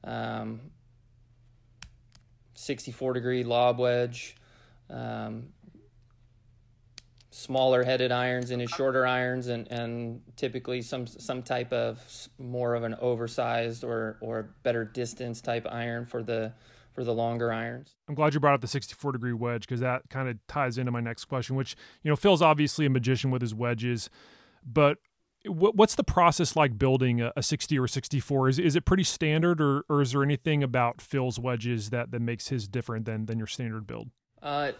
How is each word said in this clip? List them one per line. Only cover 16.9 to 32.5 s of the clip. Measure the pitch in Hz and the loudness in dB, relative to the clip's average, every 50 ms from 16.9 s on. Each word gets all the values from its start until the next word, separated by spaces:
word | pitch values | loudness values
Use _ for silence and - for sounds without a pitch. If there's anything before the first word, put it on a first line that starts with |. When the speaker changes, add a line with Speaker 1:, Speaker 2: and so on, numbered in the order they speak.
| _ | _
Speaker 1:
for | - 127 | -6 -2
the | 117 113 | -2 0
longer | 113 117 117 117 117 120 117 | 0 0 -2 0 0 -2 -2
irons. | 113 113 113 117 120 123 143 _ _ _ _ - | -2 -2 -4 -6 -8 -12 -14 _ _ _ _ -10
Speaker 2:
I'm | 147 | -2
glad | 135 151 151 143 | 2 2 2 4
you | 151 | 4
brought | 143 147 139 | 4 6 4
up | 135 | 4
the | 117 123 | 2 -2
sixty-four | - 139 - - - - - 143 | -6 -6 -6 -8 -14 -6 -6 -4
degree | 131 123 113 123 120 | -4 -2 -4 -4 -4
wedge, | 110 120 120 120 117 104 - | -2 -2 -2 -4 -4 -4 -4
'cause | 127 120 | -4 -2
that | 127 127 127 131 - - | 0 0 0 -2 -4 -8
kinda | - 135 131 127 120 107 _ - | -6 -6 -4 -4 -6 -8 _ -8
ties | - 147 139 127 117 123 | -2 -2 -2 0 0 -2
into | 127 123 | -2 -2
my | 120 120 | -2 -2
next | 117 117 113 - - | -2 -4 -6 -8 -10
question, | _ - 131 117 - 131 | _ -4 -4 -4 -2 -2
which, | 135 131 - - _ - - - _ _ | -4 -4 -4 -8 _ -18 -20 -20 _ _
you | 151 | 0
know, | 151 | 0
Phil's | 143 - 202 190 151 | 4 6 6 6 8
obviously | 170 160 156 147 151 139 - - 156 | 8 6 6 6 4 0 2 2 2
a | 139 | 2
magician | 131 127 113 117 131 120 - 135 | 2 2 2 2 0 2 2 0
with | 127 127 | 0 0
his | 123 113 107 | -2 -4 -4
wedges, | 110 120 120 120 113 113 123 120 113 - - _ - - - - - _ _ _ _ _ | -2 -2 -2 -2 -2 -2 -2 -2 -2 -4 -10 _ -20 -20 -20 -20 -20 _ _ _ _ _
but | 127 113 151 147 143 156 - _ _ _ _ _ _ _ _ _ | -2 2 6 6 6 4 2 _ _ _ _ _ _ _ _ _
what, | - 185 160 180 208 220 | -6 0 2 2 4 6
what's | 196 220 214 - | 6 6 6 6
the | - 196 | 0 0
process | - - 185 170 170 151 - 175 - - 160 | 2 4 6 6 6 6 4 0 0 4 4
like | 151 139 113 104 | 4 4 4 2
building | 135 135 131 127 131 127 120 120 | 4 4 4 4 4 2 2 2
a, | 117 117 - - | 0 -2 -2 -2
a | - | -2
sixty | - 156 147 - - 151 135 | -2 -2 -2 0 0 0 2
or | 127 123 | 2 0
sixty-four? | - 139 - - - 139 - - 143 135 131 131 | -2 -4 -4 -2 -2 -2 0 0 2 4 4 4
Is, | 131 139 | 4 4
is | 185 165 143 | 4 4 4
it | 170 - | 4 2
pretty | - 190 190 180 | 4 2 4 2
standard, | - - - 165 156 151 160 165 175 175 151 | 0 0 0 0 2 4 4 4 4 4 4
or, | 151 143 135 143 - _ | 4 4 4 2 2 _
or | 151 143 | 4 4
is | 143 123 | 4 4
there | 123 143 139 | 4 2 2
anything | 139 147 139 _ 160 151 147 | 2 2 0 _ 0 2 2
about | 143 131 120 127 123 117 120 - | 2 2 2 2 2 2 0 -4
Phil's | - - - 139 127 127 113 - | -12 -4 -2 -2 -2 -2 -4 -4
wedges | 120 127 123 117 107 120 120 113 104 104 | -4 -4 -4 -2 -2 -2 -2 -2 -2 -4
that, | 123 120 120 117 | -4 -4 -4 -4
that | 120 120 | -4 -4
makes | 117 117 117 110 - | -4 -4 -4 -6 -6
his | - | -6